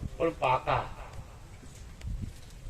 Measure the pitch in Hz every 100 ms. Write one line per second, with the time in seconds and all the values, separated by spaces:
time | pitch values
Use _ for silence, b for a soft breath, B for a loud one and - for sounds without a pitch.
0 | - - 165 156 135 131 147 131 - -
1 | - - - - - - - - - -
2 | - - - - - -